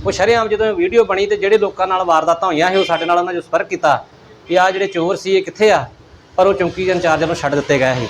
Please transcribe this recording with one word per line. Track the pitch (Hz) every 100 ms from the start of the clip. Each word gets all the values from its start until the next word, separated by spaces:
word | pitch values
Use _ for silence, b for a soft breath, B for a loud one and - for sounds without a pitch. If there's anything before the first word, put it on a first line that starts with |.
ਉਹ | 190
ਸ਼ਰੇਆਮ | 190 202 233 220
ਜਦੋਂ | 208 220
ਵੀਡੀਓ | 190 185 233
ਬਣੀ | 208 190 202
ਤੇ | 208
ਜਿਹੜੇ | 196 214
ਲੋਕਾਂ | 196 - 185
ਨਾਲ | 185
ਵਾਰਦਾਤਾਂ | 180 160 160 170 185
ਹੋਈਆਂ | 156 175
ਸੀ, | 190
ਉਹ |
ਸਾਡੇ | 175 165
ਨਾਲ | 165 175
ਉਹਨਾਂ | 180
ਜੋ | 175
ਸੰਪਰਕ | - 165 196
ਕੀਤਾ | 180 156 127 - - - - -
ਕਿ | 175
ਆਹ | 185
ਜਿਹੜੇ | 185 190
ਚੋਰ | 175 170 175
ਸੀ | 185 190
ਇਹ |
ਕਿੱਥੇ | 185 - 214
ਆ, | 175 131 - - - _ -
ਪਰ | 190
ਉਹ |
ਚੌਂਕੀ | 196 175 175 185
ਇੰਚਾਰਜ | 180 175 156
ਵੱਲੋਂ | 160
ਛੱਡ | 170 143
ਦਿੱਤੇ | 143 - 143
ਗਏ | 131
ਸੀ। | 127 113